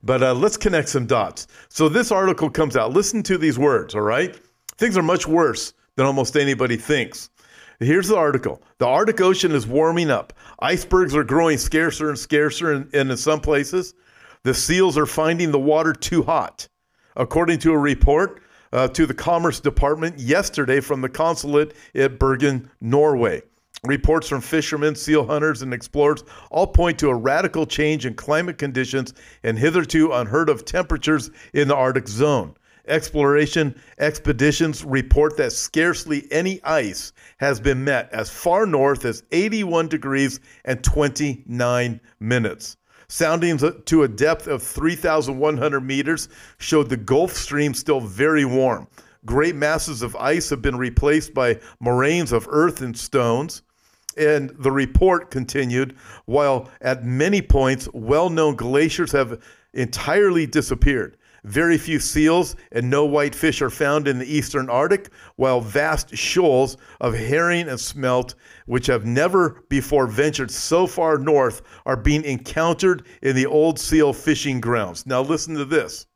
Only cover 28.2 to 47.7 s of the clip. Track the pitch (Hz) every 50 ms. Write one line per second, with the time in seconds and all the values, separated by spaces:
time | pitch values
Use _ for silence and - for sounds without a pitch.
28.2 | - - 147 156 175 180 170 - 151 139 127 131 127 - 131 135 131 131 - _
29.2 | - - - _ - 117 113 110 123 160 160 180 160 - - 160 156 160 139 123
30.2 | 123 107 107 151 165 160 143 113 - - - 180 180 - 165 143 - 151 156 147
31.2 | 123 - - - - - - 147 143 135 143 139 127 131 127 131 120 110 104 110
32.2 | 135 151 147 123 92 73 71 _ _ _ _ _ _ - 147 160 151 - - 147
33.2 | 143 139 143 147 147 - - 170 156 143 123 - _ - - - - 151 151 -
34.2 | - - 143 117 131 151 143 - 160 160 151 - - 147 131 135 123 - - 147
35.2 | 151 151 151 - 143 120 110 - - - - 160 160 175 160 - - 160 151 143
36.2 | 143 - 139 156 175 190 190 175 - 147 160 156 123 101 90 - - - _ _
37.2 | - - _ _ 135 143 139 110 107 143 135 127 135 143 139 120 - - - 110
38.2 | 110 - - - - 180 170 196 220 202 160 139 135 139 139 120 131 123 110 -
39.2 | _ _ - 165 196 220 208 220 208 180 165 165 165 156 151 156 147 139 135 135
40.2 | 139 135 135 - _ _ - _ _ - 131 123 - - - 151 147 143 143 -
41.2 | 151 143 131 - - - 117 120 123 123 123 123 123 120 117 117 _ _ _ _
42.2 | 107 110 123 127 113 101 80 - - - - _ _ _ _ _ _ _ - -
43.2 | 170 156 160 170 165 175 165 139 135 160 160 - - - 160 160 147 131 107 101
44.2 | 139 151 - 156 - 160 147 120 - - - - 143 165 175 - - 170 156 156
45.2 | 147 131 139 127 143 151 151 127 127 151 139 139 131 131 135 135 139 139 165 151
46.2 | - - - - - - _ _ - - - 156 143 120 131 117 104 101 131 147
47.2 | 175 185 - - - - 143 147 147 147